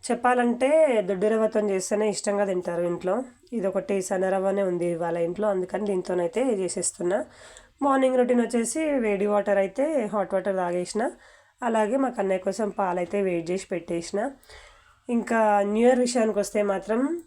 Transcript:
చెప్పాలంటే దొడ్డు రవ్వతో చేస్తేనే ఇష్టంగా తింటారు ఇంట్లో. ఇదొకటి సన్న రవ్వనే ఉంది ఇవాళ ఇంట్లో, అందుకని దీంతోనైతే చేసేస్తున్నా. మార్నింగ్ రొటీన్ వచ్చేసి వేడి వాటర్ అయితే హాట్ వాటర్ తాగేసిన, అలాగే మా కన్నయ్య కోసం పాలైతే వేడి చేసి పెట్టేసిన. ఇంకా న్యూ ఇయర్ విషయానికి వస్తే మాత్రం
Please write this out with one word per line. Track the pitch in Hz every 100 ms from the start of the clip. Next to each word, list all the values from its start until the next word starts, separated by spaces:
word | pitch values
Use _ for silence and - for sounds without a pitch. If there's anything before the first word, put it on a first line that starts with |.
| -
చెప్పాలంటే | 240 247 247 240 240 262 311 311 233
దొడ్డు | 185 190 208
రవ్వతో | 220 220 220
చేస్తేనే | 208 190 185 208 214
ఇష్టంగా | 190 - 202
తింటారు | 202 180 175 170
ఇంట్లో. | 175 175 180 214 262 - _
ఇదొకటి | 233 190 190 190 196
సన్న | 185 190 190
రవ్వనే | 190 190 196
ఉంది | 190 175 175
ఇవాళ | 170 170 170
ఇంట్లో, | 170 180 214
అందుకని | 190 180 190
దీంతోనైతే | 208 185 180 180 175 220
చేసేస్తున్నా. | 262 208 180 190 175 - 175 202 311 - - - - _
మార్నింగ్ | 277 269 262 254
రొటీన్ | 240 247
వచ్చేసి | 226 240 226 320
వేడి | 311 277 220 202 208
వాటర్ | 208 202 202
అయితే | 196 - 285 302 214
హాట్ | 208 180
వాటర్ | 190 185 190
తాగేసిన, | 180 175 180 208 254 - - - _ _
అలాగే | 240 226 214 269
మా | 262
కన్నయ్య | 240 196 185
కోసం | 185 190 214
పాలైతే | 196 196 180 175 202
వేడి | 190 175 165
చేసి | 185 -
పెట్టేసిన. | 175 - 170 170 196 254 269 - - - - _ _ -
ఇంకా | 233 208 226 214 208
న్యూ | 202 214 240
ఇయర్ | 254
విషయానికి | 247 240 220 208
వస్తే | 202 214
మాత్రం | 202 190 190 220 277 339